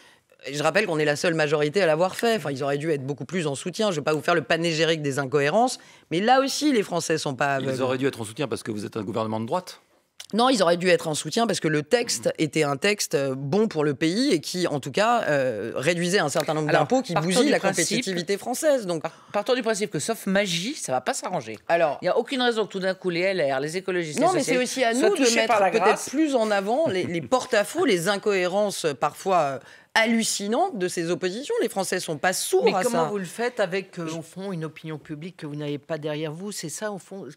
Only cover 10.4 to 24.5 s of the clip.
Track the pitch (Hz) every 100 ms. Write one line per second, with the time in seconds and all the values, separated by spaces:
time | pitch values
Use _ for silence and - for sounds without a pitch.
10.4 | 254 220 170 175 180 165 165 147 156 226
11.4 | 220 165 160 151 143 240 240 214 185 -
12.4 | 156 160 147 139 202 208 - 151 139 131
13.4 | 139 196 220 156 151 135 160 202 277 165
14.4 | - 180 165 143 143 185 220 240 - 143
15.4 | 127 107 110 107 143 175 175 196 151 165
16.4 | 151 156 151 160 151 262 254 - 170 185
17.4 | 285 185 190 185 156 220 196 175 165 202
18.4 | 226 254 311 269 185 160 160 - - 208
19.4 | 208 254 226 202 208 156 - 226 196 196
20.4 | 208 165 208 - - 127 - 277 262 175
21.4 | 113 107 - 170 156 127 175 220 233 262
22.4 | 247 220 202 190 190 185 185 170 190 185
23.4 | 139 131 151 185 190 180 160 147 339 359
24.4 | -